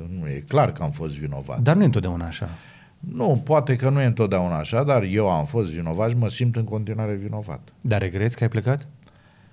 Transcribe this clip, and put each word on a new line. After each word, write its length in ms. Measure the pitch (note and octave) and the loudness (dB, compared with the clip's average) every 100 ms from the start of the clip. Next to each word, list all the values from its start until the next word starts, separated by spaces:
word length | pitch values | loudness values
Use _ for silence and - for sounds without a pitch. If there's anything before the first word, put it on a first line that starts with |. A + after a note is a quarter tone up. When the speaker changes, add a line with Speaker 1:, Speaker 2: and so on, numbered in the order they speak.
| E2+ F#2 | -8 -6
Speaker 1:
Nu, 80 | D#2 | -6
e 160 | C#2 - | -6 -2
clar 240 | C3+ A#2+ | 2 2
că 120 | D2 | 0
am 80 | D#2 | -4
fost 220 | D2 D#2+ D2 | -4 -6 -6
vinovat. 440 | D2+ C#2 C2+ - | -6 -6 -6 0
Speaker 2:
Dar 140 | B2 F#3+ | 4 6
nu 60 | |
e 40 | E3+ | 4
întotdeauna 400 | G#2+ F#2 E2+ E2+ | 2 0 -4 -6
așa. 240 | - E2 E2+ - - - _ | -6 -8 -8 -18 -20 -20 _
Speaker 1:
Nu, 420 | - B3 G#3 B2 | -10 -2 0 2
poate 320 | - D3+ C#3 B2 | 2 2 2 2
că 140 | C3 | 2
nu 120 | C#3 | 2
e 40 | B2+ | 2
întotdeauna 520 | G#2+ G#2 F#2 F2+ D#2+ | 2 2 2 0 -2
așa, 260 | D2+ A#2 | 0 0
dar 200 | C#3+ B2+ | 2 2
eu 260 | F#2+ G#2 G2 | 2 2 2
am 160 | E2 D2+ | 2 0
fost 240 | A#2 F2+ | -2 -2
vinovat 380 | D#2+ E2 E2+ A2+ | -4 -4 0 0
și 60 | A#2+ | 2
mă 140 | G#2+ | 0
simt 260 | - B2 A2+ | 0 0 0
în 80 | |
continuare 500 | G#2+ G#2+ G#2 A2 G#2+ | -2 -4 -4 -4 -4
vinovat. 600 | G2+ G#2 G#2+ G#2 D2 - - | -4 -6 -8 -8 -12 -14 -6
Speaker 2:
Dar 200 | B2 G2+ | 0 2
regreți 360 | F#2+ F#2+ A2+ - | 2 0 0 0
că 60 | |
ai 60 | A2+ | 0
plecat? 380 | A2+ A#2+ C#3+ - - - - _ _ - | 0 0 -2 -4 -20 -20 -20 _ _ -20